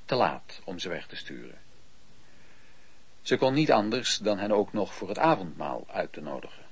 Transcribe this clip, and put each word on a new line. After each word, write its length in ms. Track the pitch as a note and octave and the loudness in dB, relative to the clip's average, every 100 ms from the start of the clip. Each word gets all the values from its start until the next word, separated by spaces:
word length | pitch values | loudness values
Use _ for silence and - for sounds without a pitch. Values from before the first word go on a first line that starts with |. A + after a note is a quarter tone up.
| - | 0
te 100 | B2+ | 4
laat 460 | F#2+ C2 - - | 4 2 -6 -10
om 160 | - F2 | -8 -6
ze 100 | F#2 | -4
weg 180 | D#2+ - | -4 -6
te 80 | - | -10
sturen. 420 | - C2 A#1 - - - - - - - - - - - - - - - - - | -8 -10 -10 -12 -12 -12 -12 -12 -12 -12 -12 -12 -12 -12 -12 -12 -12 -12 -12 -10
Ze 160 | - D3 | 2 4
kon 160 | C3 | 6
niet 180 | C3+ D3+ | 6 8
anders 460 | A#2+ G#2 B2 - - | 8 6 2 2 0
dan 200 | G#2 G2+ | 2 2
hen 140 | G#2 | 4
ook 220 | G#2+ G2+ | 4 4
nog 200 | A2 G#2 | 0 -2
voor 140 | - F#2+ | -4 -4
het 100 | G2+ | 4
avondmaal 680 | D#3+ D#3 F2+ - D2+ B1 - | 4 4 2 -4 -4 -4 -4
uit 260 | - D#2+ | -2 -2
te 80 | - | -4
nodigen. 440 | D2 C2 - - - | -6 -6 -8 -12 -14